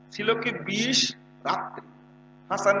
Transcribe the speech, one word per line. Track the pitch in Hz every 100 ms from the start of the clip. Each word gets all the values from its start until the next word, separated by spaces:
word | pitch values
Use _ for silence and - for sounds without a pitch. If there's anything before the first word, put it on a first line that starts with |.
| -
ছিল | - 208 226
কি | 240 190 170
বিশ | 208 247 247 - - - - 143
রাত্রি। | 185 - - - - - - - - -
হাসান | 196 202 202